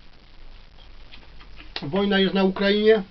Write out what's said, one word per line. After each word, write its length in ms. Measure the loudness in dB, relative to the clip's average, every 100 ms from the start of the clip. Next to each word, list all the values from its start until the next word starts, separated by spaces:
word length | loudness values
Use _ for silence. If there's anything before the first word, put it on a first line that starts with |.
| -20 -20 -20 -20 -18 -18 -20 -20 -20 -18 -18 -18 -18 -18 -16 -16 -14 -10
wojna 360 | -4 -2 2 2
jest 160 | 2
na 100 | 4
Ukrainie. 580 | 2 2 2 4 6 4 2